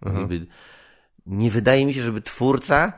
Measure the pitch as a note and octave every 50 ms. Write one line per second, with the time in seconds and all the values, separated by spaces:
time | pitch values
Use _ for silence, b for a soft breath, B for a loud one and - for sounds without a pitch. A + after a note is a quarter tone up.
0 | - G2 F#2+ G2 F#2+ F#2 F2 E2+ E2+ - b b b b b b b b b b
1 | b b b _ _ F#2 G2 G2+ A2+ A#2 G2+ A#2 G#2 B2 C3 C3+ C#3 C#3 C3+ C3+
2 | A#2+ A#2 A2 G#2+ - - - - A#2+ C3 C3 B2 - - D#3 C#3+ E3+ G#3 -